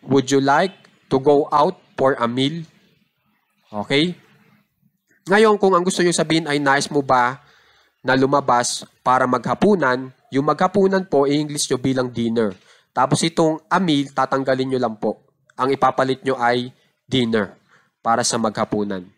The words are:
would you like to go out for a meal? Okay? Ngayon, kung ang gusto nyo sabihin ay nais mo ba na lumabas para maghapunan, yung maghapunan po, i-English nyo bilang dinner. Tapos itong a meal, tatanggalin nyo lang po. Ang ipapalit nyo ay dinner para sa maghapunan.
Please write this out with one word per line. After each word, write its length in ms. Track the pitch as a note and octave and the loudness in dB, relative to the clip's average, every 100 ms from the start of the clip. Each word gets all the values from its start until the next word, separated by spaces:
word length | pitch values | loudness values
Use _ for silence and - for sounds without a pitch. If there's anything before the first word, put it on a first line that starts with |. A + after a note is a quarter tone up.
| - | 0
would 220 | C3+ C3 | 0 2
you 160 | C#3 | 0
like 320 | C3+ C#3+ F#3+ - _ _ _ | 2 2 0 -6 _ _ _
to 100 | C3+ | 0
go 300 | C3+ C#3+ D3 | 4 2 2
out 300 | D3 D#3+ F#3 _ - | 2 0 -2 _ -2
for 180 | C3 B2+ | 0 0
a 80 | A#2 | -2
meal? 400 | B2 C3+ E3+ D#3 _ _ _ _ _ _ _ _ _ _ | -2 -4 -4 -14 _ _ _ _ _ _ _ _ _ _
Okay? 420 | G#2 G2+ C#3 F3 F3 _ _ _ _ _ _ _ _ _ _ - | -12 -4 -2 -2 -6 _ _ _ _ _ _ _ _ _ _ 0
Ngayon, 300 | G3+ A3 G#3 | 4 4 4
kung 160 | G3 | 2
ang 80 | F3+ | 2
gusto 220 | F3+ F#3+ | 0 0
nyo 100 | F3 | 0
sabihin 320 | E3+ D#3 D#3+ D#3+ | 0 0 -2 0
ay 140 | D3 | 0
nais 300 | C#3+ C#3 C#3+ | 2 0 0
mo 100 | D3 | -2
ba 400 | C3+ B2+ B2 C3 _ _ _ _ _ _ B2 | 2 2 2 -4 _ _ _ _ _ _ -2
na 80 | |
lumabas 720 | C3 C3+ C#3+ C3 B2 B2 - - _ | 2 2 2 2 0 0 -6 -12 _
para 240 | - B2+ B2+ | 0 2 2
maghapunan, 880 | B2 B2 B2 F#3+ G3 C3+ B2+ C3 _ _ | 0 -2 0 2 2 2 -2 -6 _ _
yung 160 | C3 D3+ | -2 0
maghapunan 560 | D3 F#3 G#3 F#3+ F#3+ F#3 | 0 0 2 2 0 0
po, 180 | C#3 C#3 | 0 2
i-English 460 | D3 D3+ D3 - | 0 -2 -6 -4
nyo 100 | B2+ | -2
bilang 300 | C3 C3 B2+ | -2 -2 -4
dinner. 420 | A#2+ A#2 A#2 A2 F#2 _ _ _ | -4 -2 0 -2 -4 _ _ _
Tapos 320 | - C3+ C#3+ E3 | -2 0 0 -2
itong 320 | E3 D#3+ D#3 _ | 0 -2 -2 _
a 160 | F3 | -2
meal, 300 | F#3 C#3+ C#3 | 0 0 -2
tatanggalin 640 | C#3 C3 C3+ C3+ C3 C3 C3 | -4 -2 -2 -2 -2 -2 -2
nyo 40 | |
lang 160 | B2 A2 | -4 -4
po. 260 | A2 - _ _ _ - | -6 -6 _ _ _ -4
Ang 160 | B2+ | -2
ipapalit 480 | C3+ C3 B2+ C3 C3 | 0 0 0 -2 -2
nyo 160 | C3 B2+ | -4 -2
ay 320 | A#2+ B2 B2 _ _ _ _ | 0 0 -4 _ _ _ _
dinner 500 | C3+ A#2+ A2+ G2 - _ _ _ _ A#2 | -2 0 -2 -4 -10 _ _ _ _ -2
para 160 | A#2 | 0
sa 160 | A#2+ A#2+ | 0 -2
maghapunan. 640 | A2 G#2 A2 G#2+ G2+ F#2+ F2+ | -4 -4 -4 -4 -4 -8 -12